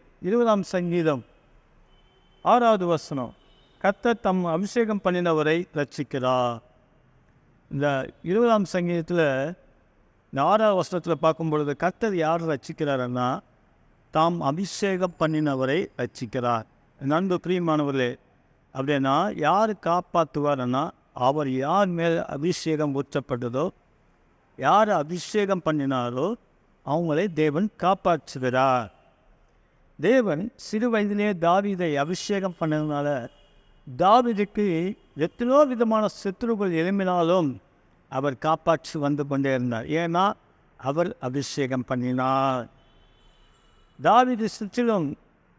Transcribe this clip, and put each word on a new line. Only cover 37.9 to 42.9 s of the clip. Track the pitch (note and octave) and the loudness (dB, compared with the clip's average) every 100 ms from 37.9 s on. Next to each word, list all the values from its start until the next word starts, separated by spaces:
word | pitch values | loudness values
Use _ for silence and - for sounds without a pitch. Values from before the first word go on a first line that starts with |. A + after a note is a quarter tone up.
| _ - | _ -10
அவர் | C3+ C#3+ B2+ | -4 -4 -2
காப்பாற்றி | D#3 D#3+ - D#3+ - D#3+ | -2 0 0 -2 -2 -4
வந்து | C#3+ D3 C#3+ | -2 -2 -2
கொண்டே | C#3 C#3 | -2 0
இருந்தார். | C3 B2 A2+ A#2 | 0 -2 -4 -4
ஏன்னா | D#3 E3+ E3+ G3+ - _ _ _ - | -2 0 0 0 -2 _ _ _ -10
அவர் | C3+ D3+ F3 - | -4 -2 -2 -4
அபிஷேகம் | B2+ C3+ C3 - C3 C3 | -6 -4 -4 -4 -2 -2
பண்ணினார். | A#2+ B2+ B2 B2+ C3 C3+ C3+ B2+ A2+ _ _ | -4 -4 -2 -2 0 0 0 -2 -6 _ _